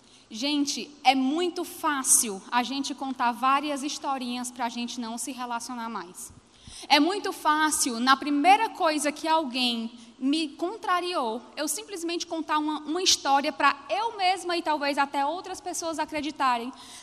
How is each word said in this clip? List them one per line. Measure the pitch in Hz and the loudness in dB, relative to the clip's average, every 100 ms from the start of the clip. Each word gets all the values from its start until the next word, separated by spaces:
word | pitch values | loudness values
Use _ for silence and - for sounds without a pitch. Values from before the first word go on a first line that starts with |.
| - - - | -20 -20 -14
Gente, | 220 285 294 285 - 202 - | -6 0 2 0 -2 -8 0
é | 262 | 4
muito | 269 262 311 359 349 | 4 4 2 0 -2
fácil | 311 - 320 285 262 - 226 196 - | -6 -2 0 0 4 4 4 -4 -2
a | 247 | 0
gente | 240 269 269 285 | 0 -2 -4 -4
contar | 269 262 240 | -6 0 0
várias | 226 262 277 302 277 | 2 2 2 2 -2
historinhas | 285 - 302 269 247 247 247 | -4 -4 -4 -4 -4 -4 -6
pra | 247 240 | -4 -4
gente | 240 240 247 | -2 -6 -6
não | 226 233 | -6 -6
se | - | -8
relacionar | 240 240 233 - 247 226 | -8 -6 -6 -6 -8 -6
mais. | 214 175 185 - - - - - - - | -8 -10 -14 -16 -18 -20 -20 -20 -12 4
É | 294 | 6
muito | 311 403 392 | 6 2 -4
fácil, | - 311 302 311 - 277 226 | -2 0 2 2 2 0 2
na | 254 269 | 4 4
primeira | 294 285 330 427 440 | 4 4 6 6 4
coisa | 381 330 302 294 | 0 0 2 0
que | 294 320 | -2 0
alguém | 320 294 254 247 233 226 - - - | 2 2 0 0 0 -4 -10 -20 -4
me | 262 311 320 | 0 0 0
contrariou, | - 339 440 - 359 349 349 233 233 - - | -4 -6 -4 -2 0 0 -2 -2 -4 -8 -6
eu | 302 | -4
simplesmente | - 427 392 330 339 - | -4 -8 -8 -4 -6 -4
contar | 320 320 311 | -6 0 0
uma, | 302 302 | 0 -4
uma | 302 339 | -4 0
história | 381 - 285 277 294 | 2 2 4 2 2
pra | 302 285 - - | 2 2 2 -2
eu | 349 453 427 | -2 -2 0
mesma | 370 370 339 349 | 2 2 0 -2
e | |
talvez | 320 302 285 285 | 0 0 0 0
até | 277 285 277 | 0 0 -2
outras | 349 370 370 | -2 -8 -10
pessoas | 359 339 330 311 | -8 -6 -4 -4
acreditarem, | 302 302 302 294 262 240 240 - - - | -4 -4 -4 0 0 0 -2 -12 -18 -20